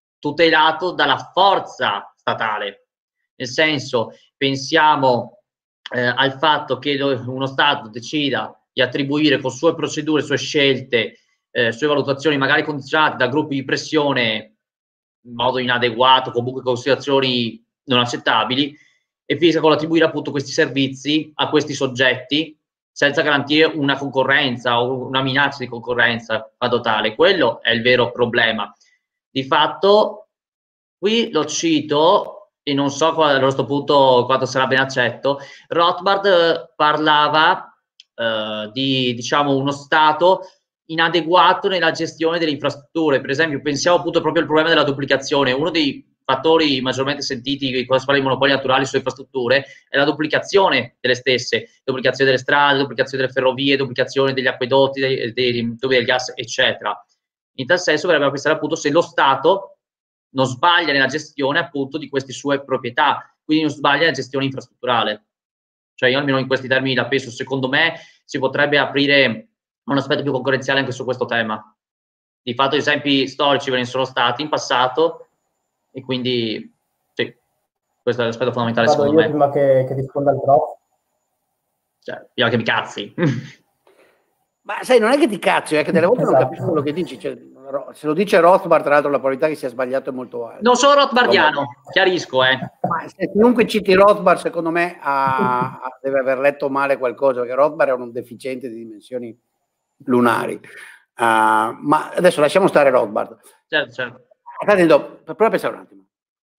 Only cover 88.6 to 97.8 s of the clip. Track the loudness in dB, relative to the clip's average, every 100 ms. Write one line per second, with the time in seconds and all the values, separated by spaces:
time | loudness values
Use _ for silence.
88.6 | 4 2 4 2 2 0 -2 0 -2 -2
89.6 | -8 -6 -4 -4 -6 -10 -10 -10 -12 -2
90.6 | 2 4 6 4 4 2 4 4 4 2
91.6 | -6 -10 -4 0 2 0 -2 0 2 0
92.6 | -4 _ -6 -6 -8 -8 -2 4 4 4
93.6 | 2 0 2 6 6 6 4 2 0 -4
94.6 | -2 -2 -2 -4 -4 0 0 0 0 0
95.6 | -2 -6 -14 -8 -4 -2 0 0 0 0
96.6 | -2 -2 0 0 -2 0 0 0 -2 2
97.6 | 2 2